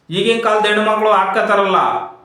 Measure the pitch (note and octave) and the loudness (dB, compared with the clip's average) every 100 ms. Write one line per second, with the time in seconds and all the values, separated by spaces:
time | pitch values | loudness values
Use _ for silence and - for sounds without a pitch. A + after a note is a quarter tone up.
0 | - F3+ A3 A3+ A3+ G#3+ G#3 G#3 G#3+ G#3+ | -8 -2 0 0 0 0 0 0 0 0
1 | G#3+ G3 F#3+ G#3+ G#3+ G3+ G3 F3+ C3 - | 2 2 2 -2 0 0 2 0 0 -4
2 | - - | -8 -12